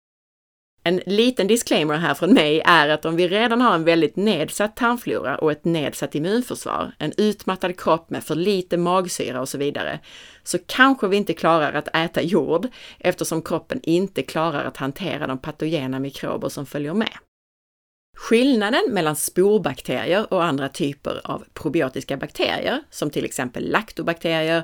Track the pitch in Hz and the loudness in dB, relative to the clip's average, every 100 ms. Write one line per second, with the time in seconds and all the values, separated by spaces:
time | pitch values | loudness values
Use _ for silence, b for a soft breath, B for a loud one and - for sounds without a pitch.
0 | _ _ _ _ _ _ _ _ - 180 | _ _ _ _ _ _ _ _ 0 0
1 | - 202 240 254 190 233 - 233 156 151 | 2 4 4 4 2 2 2 0 2 0
2 | 170 143 170 247 151 151 - 170 147 151 | 0 0 6 6 6 4 6 6 6 2
3 | 170 165 175 196 240 233 247 175 165 165 | 0 2 2 2 2 4 4 4 4 4
4 | 151 - 208 175 151 - 208 - 240 240 | 4 2 0 2 -2 -2 -4 0 0 0
5 | - 113 - 135 156 151 170 165 135 - | -2 -4 -4 0 0 0 0 0 -2 -4
6 | 143 151 160 220 247 123 - 76 87 - | -6 -4 0 -2 -2 -8 -6 -4 -4 -6
7 | 151 - 214 202 - 190 185 - - 160 | -6 0 0 0 -4 -2 -4 -2 0 0
8 | - 139 - 156 180 196 180 175 175 180 | 0 -10 -4 -2 0 0 0 -2 0 0
9 | 180 - - 127 131 135 143 139 78 - | -2 -4 -6 -4 -6 -4 -4 -4 -6 -8
10 | B B B B - 175 - - 262 262 | B B B B -6 -6 -4 4 4 4
11 | 208 202 202 165 175 165 147 143 - 160 | 2 0 0 -2 2 2 2 -2 -2 -2
12 | 170 - 143 185 135 160 233 B B B | -2 -2 0 0 2 -2 -2 B B B
13 | - 180 160 165 160 170 - 127 - 170 | -4 -2 -2 -4 -2 -6 -4 -8 0 0
14 | 190 - 135 - 165 143 131 - 135 139 | 0 -4 -4 -2 -2 -2 -6 -6 -8 -6
15 | 180 139 151 160 - 151 156 160 131 131 | -6 -6 -6 -6 -8 -6 -4 -2 -4 -4
16 | 139 - 147 123 139 139 139 147 147 185 | -6 -8 -8 -6 -6 -8 -10 -8 -4 -2
17 | 226 - _ _ _ _ _ _ _ _ | -4 -6 _ _ _ _ _ _ _ _
18 | _ - - 226 262 240 202 277 403 202 | _ -16 2 4 6 4 2 0 0 0
19 | 156 151 - - 196 214 156 131 - 127 | 0 -2 -4 2 4 4 0 -6 -6 -4
20 | 113 185 214 190 170 139 139 - 143 139 | 0 0 0 0 0 0 -4 -4 -4 -4
21 | - - - - - - 156 160 135 - | -8 -8 -6 -8 -10 -8 -2 0 -2 -4
22 | 131 139 151 - - - - 247 - - | -6 -6 -6 -2 -2 0 -2 -4 -6 -6
23 | 151 - - - 127 - 170 170 214 - | -4 -4 -6 -6 -6 -6 -2 -2 -2 -6
24 | 165 170 170 165 160 165 | -4 -4 -2 -2 0 -2